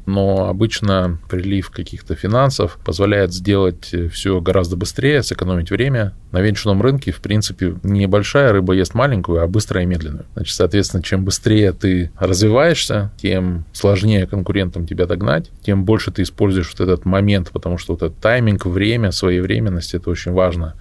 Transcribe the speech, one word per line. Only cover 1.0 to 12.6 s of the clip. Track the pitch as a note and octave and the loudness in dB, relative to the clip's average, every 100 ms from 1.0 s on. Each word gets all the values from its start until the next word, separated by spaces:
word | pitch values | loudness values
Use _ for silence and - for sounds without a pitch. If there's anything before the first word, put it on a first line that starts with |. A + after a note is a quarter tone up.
| F2+ E2 - | 0 -4 -6
прилив | F2+ F#2+ G2 F#2 | -6 -2 -2 -4
каких-то | - F2 - - F#2 | -8 -10 -12 -8 -6
финансов | G#2+ A#2 C3+ C3 G2 - | 0 2 2 2 -2 -4
позволяет | - F2+ G2+ G2+ F#2 | -6 0 2 4 2
сделать, | F2+ F#2 G2 F#2+ E2+ - | 0 2 4 2 0 -6
э, | F2 E2 | -4 -4
всё | - F#2+ F#2 | -4 -2 0
гораздо | F2 F#2 F2 F2 | 2 2 0 -2
быстрее, | F2 - C3+ D3 | -4 -2 0 0
сэкономить | - - F2+ F2+ E2+ | 0 -4 -2 -2 -2
время. | G2+ C3 B2+ G2+ - - | -2 0 0 -2 -6 -6
На | F2+ | 0
венчурном | G2+ G2+ G#2+ G2 | 0 0 0 2
рынке, | A#2 C3+ - | 2 2 -2
в | - | -6
принципе, | - G#2 - - F#2 E2+ | -2 0 -2 -2 -2 -2
небольшая | G2 G2+ G2 G2+ G2+ C#3+ C#3 | 0 0 2 2 2 4 4
рыба | G2+ F#2 | 4 4
ест | F#2 F2+ A2 | 2 2 0
маленькую, | C#3 A2 F2 F2 | 0 0 0 0
а | E2+ | 0
быстрая | G#2 - F#2+ | 0 0 0
и | F2+ | 0
медленную. | F2+ D#2 D2 - | -2 -4 -10 -10
Значит, | - F2+ - | -8 -6 0
соответственно, | F2+ G2+ F#2 F#2 | 2 2 0 -2
чем | - F#2+ | -2 -2
быстрее | F#2+ - - G#2+ G2+ | 0 -2 2 4 4
ты | F2+ G2 F#2 F2 - | 2 0 0 -2 -2
развиваешься, | F2+ F#2 G#2+ A2+ | -2 2 4 4